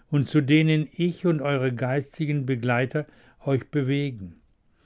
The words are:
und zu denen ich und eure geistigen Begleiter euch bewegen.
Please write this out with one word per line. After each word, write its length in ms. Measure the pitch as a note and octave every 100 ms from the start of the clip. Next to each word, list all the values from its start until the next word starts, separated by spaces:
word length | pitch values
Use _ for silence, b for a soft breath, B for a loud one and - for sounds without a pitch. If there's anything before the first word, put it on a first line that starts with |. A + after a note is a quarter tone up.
| b
und 180 | D3 A#2+
zu 120 | D3+
denen 460 | C3 D#3 D#3 D#3 D3
ich 340 | - F3 D#3+ F3+
und 160 | D3+
eure 320 | C#3+ C3+ C3
geistigen 720 | B2 B2+ C#3 C3+ - D3 D3 C3
Begleiter 600 | B2 B2 A#2+ B2+ D3+ - b b b
euch 260 | C#3 C3 -
bewegen. 680 | D3 C3 C#3+ C#3+ A2+ F2+ - _ _ _ B